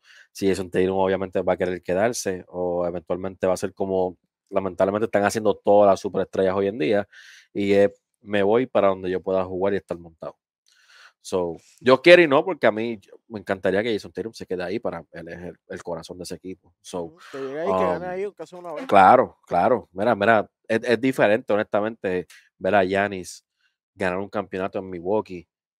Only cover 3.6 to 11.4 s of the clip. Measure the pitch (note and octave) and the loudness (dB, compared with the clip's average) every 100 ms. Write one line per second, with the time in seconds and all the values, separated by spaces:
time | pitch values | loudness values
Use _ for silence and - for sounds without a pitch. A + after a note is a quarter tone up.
3.6 | G2 - G2 F#2+ F2+ F2 _ _ _ G2 | -4 -6 -4 -2 -2 -6 _ _ _ -4
4.6 | F#2+ F2+ F#2+ G#2 A2 G#2 G2+ A2+ G#2+ F#2+ | -4 -2 0 0 -2 0 0 0 -2 -2
5.6 | - G2+ G2+ F#2+ G2+ F#2+ F#2 F#2+ F#2+ G2 | 4 6 6 4 -2 -6 -4 -2 0 0
6.6 | G2 A2+ D3+ G2+ G#2 - - - _ - | -2 -2 -2 -2 -2 -10 -20 -20 _ -4
7.6 | G2+ G2 G2+ - _ _ G#2 G#2 G2 A#2 | 2 4 4 0 _ _ -4 0 2 2
8.6 | B2+ A2 G2 F#2+ F#2 F#2 G2 F#2+ F#2 F#2 | 0 2 2 0 -4 -4 -2 -2 -2 -2
9.6 | G2 G2 - F2 E2+ E2 - - _ _ | -2 -2 -6 -12 -14 _ -18 -18 _ _
10.6 | _ _ _ - - _ - F#2+ | _ _ _ -20 -20 _ -6 -4